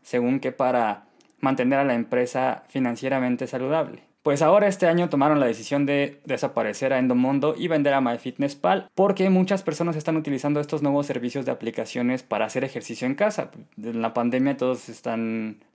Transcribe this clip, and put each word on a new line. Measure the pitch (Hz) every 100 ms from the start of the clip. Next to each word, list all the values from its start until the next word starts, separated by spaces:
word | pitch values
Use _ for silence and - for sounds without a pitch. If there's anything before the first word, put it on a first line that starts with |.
según | - 123 120 135
que | -
para | - 127 123 110 101 - _ _ _
mantener | 135 131 127 139
a | 139
la |
empresa | 117 117 123 123 135 131 - -
financieramente | 135 127 120 135 135 127 123 131
saludable. | 131 127 160 135 - _ _
Pues | - -
ahora | 160 202 202
este | 190 175
año | 170 175
tomaron | 139 143 147
la | 127
decisión | 113 - 143 139
de | 143 139 - -
desaparecer | 127 131 120 107 104 135
a | 131
Endomondo | 127 123 127 139 147 -
y | 175
vender | 160 143
a | 135
MyFitnessPal | 127 120 127 - 139 - 180 190 -
porque | - 196 190 190
muchas | 185 185 196
personas | 180 151 170 156
están | 165 160
utilizando | 151 139 147 147
estos | 147 151
nuevos | 143 143 143
servicios | 127 120 139 127
de |
aplicaciones | 123 113 113 113 127 123 127
para | - 104
hacer | 110 131 131
ejercicio | 123 - 117 127
en | 139
casa. | 208 208 - - 107 -
En | 113 117
la | 113
pandemia | 120 120 127 135 135
todos | 127 123 -
están | 113 123 113 113 113 110 107 _